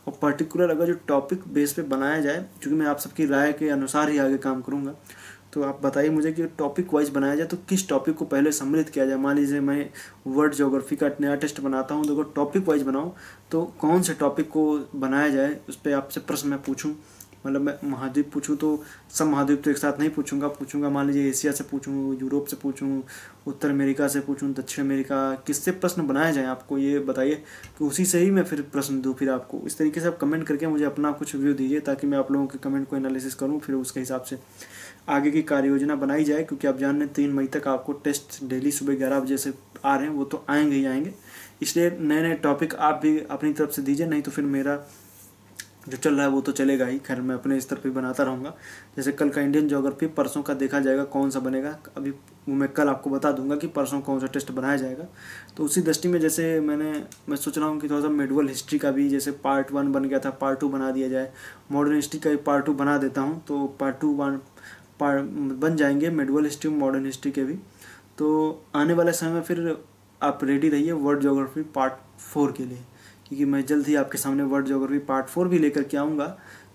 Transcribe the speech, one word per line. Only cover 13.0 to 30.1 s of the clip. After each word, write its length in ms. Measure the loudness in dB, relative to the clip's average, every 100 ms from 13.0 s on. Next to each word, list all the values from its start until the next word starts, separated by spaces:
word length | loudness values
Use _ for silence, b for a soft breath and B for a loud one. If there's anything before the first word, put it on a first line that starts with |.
| -4 -8 B B -4
तो 120 | -2 -2 0
कौन 220 | 4 4
से 120 | 4
टॉपिक 360 | 2 0 2 0
को 280 | 2 2 2 -2 -4
बनाया 320 | 0 2 2
जाए, 300 | 2 0 -2 -10
उस 60 | -6
पे 180 | -2
आपसे 260 | 0 -2 -8
प्रश्न 280 | -6 -4 -2
मैं 120 | -4
पूछूँ। 320 | -4 -4 -4 -6 B B B -12 -4
मतलब 160 | -2
मैं 120 | -2 -2
महाद्वीप 460 | -6 -6 -2 0 0
पूछूँ, 220 | -2 -2 0
तो 260 | 0 -2 B B B
सब 160 | 0 2
महाद्वीप 340 | 4 2 2
तो 60 | 2
एक 60 | 0
साथ 200 | 0 0
नहीं 100 | 0
पूछूँगा, 380 | 0 -4 -2 -4
पूछूँगा 400 | -6 -6 -2 0
मान 180 | 0 2
लीजिए 220 | 2 2
एशिया 220 | 0 0
से 100 | -2
पूछूँ, 520 | -4 -6 -4 -4 -2 -4
यूरोप 300 | -2 -2 -2
से 100 | -6
पूछूँ, 480 | -6 -4 -4 -4 -6 B B B -10
उत्तर 220 | -2 0
अमेरिका 380 | 2 2 2 0
से 120 | 0
पूछूँ, 320 | -2 -2 -2
दक्षिण 320 | -4 -6 -2 0
अमेरिका, 480 | 0 0 0 0 -2 -4
किससे 240 | -2 -2
प्रश्न 320 | 0 -2 0 0
बनाए 240 | 2 2
जाएँ, 120 | 2 -2
आपको 320 | -4 -4 -2
ये 220 | 2 0
बताइए। 420 | 0 0 0 0 B B B -4
तो 80 | -2
उसी 180 | 2 2
से 140 | 4
ही 120 | 6
मैं 120 | 4
फिर 180 | 2 -2 -4
प्रश्न 280 | -4 -2 -2
दूँ 120 | -2
फिर 160 | -2 -2
आपको। 320 | -2 -4 -10 -8
इस 120 | 0
तरीके 240 | 0 2
से 60 |
आप 100 | -2